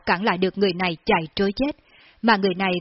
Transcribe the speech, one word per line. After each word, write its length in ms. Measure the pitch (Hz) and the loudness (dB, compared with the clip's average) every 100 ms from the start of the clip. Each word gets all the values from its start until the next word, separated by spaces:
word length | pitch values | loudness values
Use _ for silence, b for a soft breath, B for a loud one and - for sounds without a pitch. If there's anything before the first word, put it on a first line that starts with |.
| - | 0
cản 180 | 180 | -2
lại 140 | 220 175 | 0 0
được 200 | 185 196 | 0 0
người 160 | 202 | 0
này 240 | 175 185 165 - | 0 -4 -4 0
chạy 220 | 190 160 - | 0 -2 -2
trối 160 | 196 208 | -2 -2
chết, 200 | 277 - b b b b | -4 -6 b b b b
mà 140 | 226 208 | 2 2
người 200 | 196 180 | 2 -2
này 140 | 190 180 | -2 -2